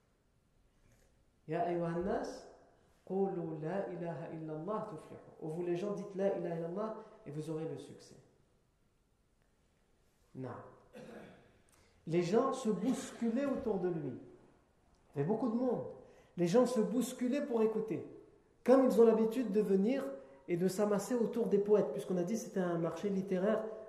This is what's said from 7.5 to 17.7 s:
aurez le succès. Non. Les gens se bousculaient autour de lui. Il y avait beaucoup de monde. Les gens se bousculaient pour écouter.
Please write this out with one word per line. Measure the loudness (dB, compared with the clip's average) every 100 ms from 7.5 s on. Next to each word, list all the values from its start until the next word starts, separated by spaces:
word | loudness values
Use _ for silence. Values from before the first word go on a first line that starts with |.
aurez | -6 -6
le | -8
succès. | -14 -18 -20 -20 -20 _ _ _ _ _ _ _ _ _ _ _ _ _ _ _ _ _ _ _ _
Non. | -12 -12 -12 -16 -20 -20 -20 -18 -18 -20 -20 -20 _ _ _ _ _ -2
Les | 0
gens | 4 4 2
se | 0 -2
bousculaient | 0 0 -2 -4 -4 -2 0 -2
autour | -2 -2 0
de | 0
lui. | -2 -4 -8 -14 -20 -20 _ _ _ _ _ _
Il | -2
y |
avait | 0
beaucoup | 0 0
de | 0
monde. | 0 0 -4 -12 -18 -20 -10 0
Les | 4
gens | 6
se | 6 4
bousculaient | 2 0 -2 -2 -2 -2
pour | 0 2
écouter. | 2